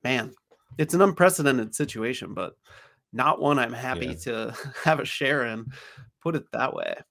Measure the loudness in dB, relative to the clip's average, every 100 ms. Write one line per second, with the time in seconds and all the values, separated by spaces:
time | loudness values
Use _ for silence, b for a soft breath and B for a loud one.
0 | 0 -2 -4 -14 _ _ _ -4 0 4
1 | 4 6 4 6 2 2 -2 -4 -4 -2
2 | -4 -4 -8 -8 -8 _ B B B B
3 | _ 2 2 4 2 2 0 -2 -6 -4
4 | -4 -6 -6 -4 -6 -8 -12 -2 2 2
5 | 0 -2 0 0 -2 -6 -10 B B B
6 | -20 _ -4 -4 -4 -2 -2 -2 -6 -8
7 | -12